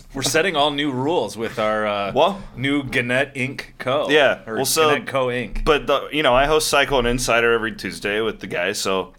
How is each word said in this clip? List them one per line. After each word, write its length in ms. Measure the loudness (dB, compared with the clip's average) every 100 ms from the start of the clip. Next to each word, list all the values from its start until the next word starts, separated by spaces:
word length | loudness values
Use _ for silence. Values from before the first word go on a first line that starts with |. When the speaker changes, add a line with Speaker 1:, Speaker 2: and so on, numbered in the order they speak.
| -8
Speaker 1:
we're 80 | -6
setting 340 | -2 0 0 2
all 140 | 0
new 200 | 0 -4
rules 460 | -2 -2 0 -2 -4
with 220 | -6 -2
our, 280 | -2 0 -2
uh, 260 | -2 -2
Speaker 2:
Well, 280 | 2 2 2 -10 -6
Speaker 1:
new 260 | -2 -2
Gannett 520 | -2 -2 0 -2 -2
Inc 300 | -4 -6 -8 -14 -10
Co. 320 | -4 -2 2
Speaker 2:
Yeah, 300 | 4 4 2 -4
Speaker 1:
Or 80 | -4
Speaker 2:
well, 80 |
so, 240 | -2 2 2
Speaker 1:
Gannett 180 | 2 -2
Co 180 | -2 -2
Inc. 400 | -2 -4 -2 2
Speaker 2:
but 200 | 2 2
the, 220 | 0 0
you 120 | 0
know, 120 | 4
I 120 | 4 4
host 220 | 2 2
Cyclone 360 | 2 2 2
Insider 480 | 2 0 2 2 4
every 200 | 2 0 -6
Tuesday 460 | -8 -6 -4 -2
with 180 | -2 -6
the 60 | -8
guys, 320 | -4 -2 -2
so 320 | -2 -2 -2